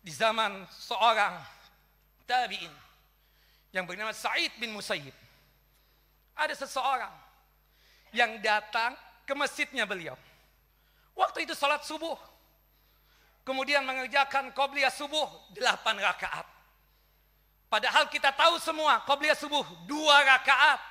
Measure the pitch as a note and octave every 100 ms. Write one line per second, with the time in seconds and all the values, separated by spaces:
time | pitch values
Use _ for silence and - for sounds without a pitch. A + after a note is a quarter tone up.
0 | F3 D3 A3 A3+ A3 G3 F#3 - - A3+
1 | A3 A3 G3+ F3 D3 - - _ _ _
2 | _ _ _ B3 A#3+ G3 E3+ D3 - _
3 | _ _ _ _ _ _ _ F#3 F3+ F3+
4 | A3 G#3+ A#3 C4 E4 - A3+ G#3+ - F#3+
5 | C#3 - - _ _ _ _ _ _ _
6 | _ _ _ - D4+ D4+ C4+ C4+ B3+ C4
7 | G#3 - - _ _ _ _ _ _ _
8 | _ A3 A#3+ A3 G#3+ G#3+ G#3 A#3 A#3 C4+
9 | - _ - C4+ G3 - - B3+ G#3 G3
10 | D#3 B2+ - _ _ _ _ _ _ _
11 | _ - F#4+ - D#4+ E4 C#4 D4 - D#4
12 | E4 C#4+ - _ _ _ _ _ _ _
13 | _ _ _ _ - C4 C4 C#4+ C4 C4
14 | B3+ C#4 C4+ C4+ C4 - C#4 C#4 C4+ -
15 | D4 D#4 C#4 - - F#3+ A#3+ - - G3+
16 | G3 F3+ F3 D#3 - - _ _ _ _
17 | _ _ _ _ _ _ _ G#3+ A#3+ G#3
18 | D4 C#4+ C#4 C4+ D#4+ E4+ - D#4 D4+ A#3
19 | - - D4+ D4 D4 D4 D#3+ E3+ F3 D4
20 | D#4 C#4+ C#4 B3+ - C4 D4+ C4+ -